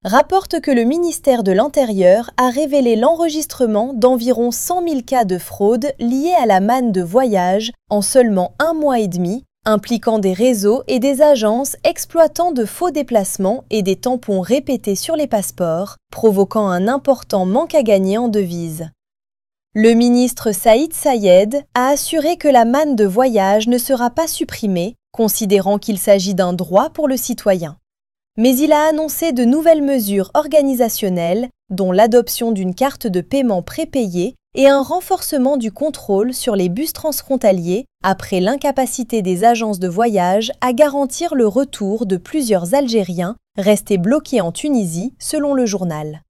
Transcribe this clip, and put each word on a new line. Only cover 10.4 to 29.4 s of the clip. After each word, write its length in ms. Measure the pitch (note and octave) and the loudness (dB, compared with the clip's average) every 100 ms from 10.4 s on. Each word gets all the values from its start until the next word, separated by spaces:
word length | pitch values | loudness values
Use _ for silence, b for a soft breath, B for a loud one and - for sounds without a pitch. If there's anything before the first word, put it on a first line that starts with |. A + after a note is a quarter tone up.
| B3 A3+ G3+ B3+ - | 0 2 0 0 0
et 120 | B3+ | 0
des 240 | C4+ C4+ | 0 4
agences 520 | D4+ C4+ G#3+ A#3 C#4+ - | 4 4 2 0 -4 -2
exploitant 680 | - - - E4+ D#4 D#4 F4 | -2 -2 -4 2 2 2 -2
de 120 | C4 | 0
faux 280 | G#3+ - F4+ | -4 -2 -4
déplacements 760 | D4 C4 A#3 F#3+ - F#3+ B3+ - | -2 -2 -2 -2 -2 -2 -2 -4
et 100 | A3 | -2
des 140 | F#3 | -2
tampons 440 | F#3+ B3 B3 - G3 | -2 -4 -4 -2 -4
répétés 560 | F3+ C4+ C#4+ B3+ - | 0 -2 0 -4 -2
sur 200 | F#3+ - | -4 -4
les 120 | D#4+ C#4+ | -4 -2
passeports, 720 | A3 F#3 - E3+ D#3+ G3 - _ | -2 -4 -4 -4 -2 -6 -12 _
provoquant 560 | - A3+ G3 G3 A3 G3+ | 0 2 4 0 0 0
un 200 | F3+ G3 | 0 0
important 580 | C4+ C#4 B3+ - G3+ | 0 0 -2 0 -2
manque 300 | F#3 A#3 E4 | 0 0 2
à 60 | D#4+ | 0
gagner 380 | A3 G3 F#3+ G#3 | 4 2 2 0
en 80 | A#3+ | 0
devises. 580 | G#3 F#3 E3+ E3+ D#3 D#3+ _ _ _ _ _ _ _ _ | -2 -2 -6 -8 -10 -14 _ _ _ _ _ _ _ _
Le 200 | G#3+ A3 | 2 4
ministre 600 | A#3 A#3+ A#3+ B3 - A3 | 6 4 4 2 -2 -4
Saïd 400 | F#3 A#3 A3+ E4 | 0 2 4 2
Sayed 720 | - D4+ A#3+ G3+ F3+ G#3+ C#4+ - | -2 -2 2 6 6 4 -4 -4
a 140 | - B3+ | -2 0
assuré 500 | C#4+ - D#4+ D4 E4+ | 0 -2 -2 0 0
que 100 | D4 | 4
la 180 | B3+ | 4
manne 300 | A3+ C4+ D#4 | 4 2 0
de 100 | A#3+ | 2
voyage 640 | G3+ G3 C4 G#3+ F#3+ G#3 A3 | 2 2 2 2 2 2 2
ne 120 | A#3+ | -2
sera 320 | A#3+ B3+ A#3+ | 0 -2 0
pas 160 | A#3+ D#4+ | -2 -4
supprimée, 680 | - D#4+ - G#3 F3+ F3+ - _ | -6 -8 -6 -4 -2 -4 -8 _
considérant 680 | - A3 - G#3 G3+ F#3 G#3 | -2 -2 0 0 2 2 -2
qu'il 180 | - G3 | -2 -4
s'agit 380 | - G3+ F#3 | 2 2 2
d'un 180 | F#3+ F3+ | 0 -2
droit 380 | F3+ D#3+ F#3 D#4 | -2 0 0 0
pour 160 | - D4+ | -2 -2
le 100 | B3+ | -2
citoyen. 600 | - A#3 G#3 F#3+ D#3+ - _ _ _ _ _ - | -4 -2 0 0 -2 -14 _ _ _ _ _ 0
Mais 160 | A#3+ | 2
il 160 | B3+ D4+ | 2 4
a 160 | D4+ D#4 | 4 4
annoncé 440 | D4+ D#4 - E4 | 0 -4 -4 -2
de 120 | B3 | 0